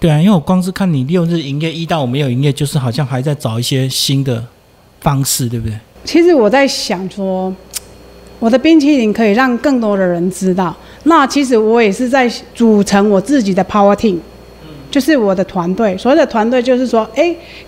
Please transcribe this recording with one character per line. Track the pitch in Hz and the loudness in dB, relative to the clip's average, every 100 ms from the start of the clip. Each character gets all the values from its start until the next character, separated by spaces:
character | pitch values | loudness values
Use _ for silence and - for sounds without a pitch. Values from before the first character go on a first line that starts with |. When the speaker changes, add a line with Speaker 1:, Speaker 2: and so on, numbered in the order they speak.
Speaker 1:
对 | 170 | 0
啊， | 151 | 2
因 | 180 | 4
为 | |
我 | 196 | 2
光 | 139 185 | 2 0
是 | 180 | 0
看 | 185 190 | -2 -2
你 | 147 | -2
六 | 127 180 | 0 0
日 | 165 170 | 0 -2
营 | 139 139 | -4 -4
业， | 160 | -6
一 | 151 165 | -6 -4
到 | 170 | -2
五 | 127 | -2
没 | 131 | -2
有 | 143 | -2
营 | 120 | 0
业， | 143 | 0
就 | 135 143 | -2 -2
是 | 156 | -2
好 | 127 | -2
像 | 113 139 | -4 -4
还 | 131 | -4
在 | 139 | -4
找 | 143 120 110 | -4 -4 -4
一 | |
些 | 123 135 131 | -4 -2 -2
新 | - - 135 | -4 -2 -2
的 | 135 117 120 _ _ _ _ _ | -2 -4 -8 _ _ _ _ _
方 | 160 139 | -4 -2
式， | 139 - 123 | -2 -4 -4
对 | 117 | -4
不 | 113 | -6
对？ | 107 - - | -10 -14 -20
Speaker 2:
其 | - 330 | -2 2
实 | 349 | 4
我 | 320 208 | 4 4
在 | 254 277 | 2 0
想 | - - 185 190 | -2 -6 -6 -6
说， | - 190 185 185 185 - - - - - - - - | -6 -4 -4 -6 -8 -14 -16 -16 -20 -20 -20 -20 -4
我 | 226 | 0
的 | 247 | 2
冰 | 311 320 | 4 4
淇 | 277 294 | 4 2
淋 | 220 | 2
可 | 202 | 0
以 | 226 | 2
让 | 202 262 233 | 2 0 0
更 | 294 262 | 0 0
多 | 220 202 | 0 0
的 | |
人 | 185 175 180 | 0 0 -2
知 | 180 190 | -2 -2
道。 | 180 180 - - - | 0 -2 -6 -16 -6
那 | 285 330 | 2 2
其 | 269 277 | 2 0
实 | 269 240 | 2 2
我 | 214 233 | 2 2
也 | 220 | 2
是 | 196 254 | 0 0
在 | 269 247 - - - | 0 0 -2 -10 0
组 | 233 214 | 4 4
成 | 202 202 208 | 4 2 4
我 | 196 | 2
自 | 185 285 | 2 0
己 | 202 | 0
的 | 190 | 0
power | 180 208 202 | 0 2 2
team， | 202 226 175 - - - - 156 - - | 2 0 -2 -6 -20 -20 -20 -20 -20 -6
就 | 285 | -2
是 | 269 302 | 2 2
我 | 208 | 2
的 | 190 | 0
团 | 185 190 170 185 | -2 -4 -4 -2
队。 | 226 185 | -2 -2
所 | 240 | 0
谓 | 302 | 2
的 | 277 | 2
团 | 233 220 | 0 0
队 | 254 | 0
就 | 247 247 | 0 0
是 | 254 | 0
说， | 226 214 | -2 -2
哎， | 262 339 330 - - | -2 -2 -2 -12 -20